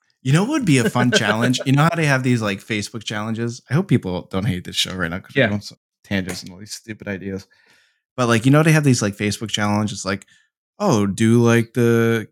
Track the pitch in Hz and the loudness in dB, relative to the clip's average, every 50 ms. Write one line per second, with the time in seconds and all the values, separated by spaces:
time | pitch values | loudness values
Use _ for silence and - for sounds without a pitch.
0 | _ _ _ _ _ 131 139 160 202 240 311 320 254 175 143 127 123 196 - 123 | _ _ _ _ _ 2 2 2 2 2 0 -2 2 2 2 4 2 2 0 2
1 | 123 127 160 202 113 101 104 110 120 123 127 - - 139 131 139 151 165 170 165 | 2 2 2 2 0 0 0 0 0 0 0 -2 0 0 2 2 2 2 2 0
2 | 160 147 139 131 127 131 123 120 110 104 98 95 - - 117 104 101 - - 117 | 0 0 0 0 2 0 0 0 0 -2 -4 -6 -6 -6 -6 -6 -6 -8 -10 -12
3 | 104 - 113 107 107 110 113 107 117 120 117 - - _ 120 156 196 - 143 117 | -12 -8 -8 -8 -6 -6 -6 -6 -6 -8 -8 -10 -10 _ -2 -2 0 2 0 0
4 | - 95 90 87 - - - 95 95 95 92 90 87 92 90 - - 90 90 92 | 0 -2 -6 -6 -8 -6 -6 -4 -4 -2 -4 -6 -8 -8 -6 -6 -6 -6 -4 -6
5 | 90 82 85 95 - - - 143 127 107 101 104 - - - _ _ _ _ _ | -6 -6 -6 -8 -10 -6 0 0 0 2 0 -4 -6 -10 -18 _ _ _ _ _
6 | _ - 104 98 92 92 90 - - 92 90 90 107 107 - - - 113 110 - | _ -6 -4 -4 -4 -4 -8 -10 -12 -16 -18 -18 -16 -16 -16 -18 -14 -16 -16 -12
7 | - 101 101 95 92 98 95 95 - _ _ _ _ _ _ _ _ _ _ _ | -10 -10 -10 -8 -8 -10 -10 -10 -12 _ _ _ _ _ _ _ _ _ _ _
8 | _ _ _ - 127 117 117 113 104 135 139 151 160 170 156 156 147 143 123 120 | _ _ _ -2 0 2 2 4 4 4 4 6 6 6 4 4 4 4 2 2
9 | 113 101 98 - 104 104 101 - 120 101 - - 104 104 104 104 107 101 101 98 | 2 -4 -4 -2 -4 -4 -4 -4 -8 -8 -6 -4 -2 0 0 0 -2 -2 -6 -6
10 | - 95 98 98 - _ _ _ _ _ _ _ _ _ _ _ 311 202 139 107 | -6 -6 -6 -6 -8 _ _ _ _ _ _ _ _ _ _ _ 0 2 2 2
11 | 101 101 92 - 113 110 117 120 117 117 117 117 113 117 _ 127 120 117 117 117 | 2 0 0 0 2 4 4 4 4 4 4 2 2 0 _ 0 0 2 2 2
12 | 117 117 117 113 107 - | 2 0 -2 -2 -4 -8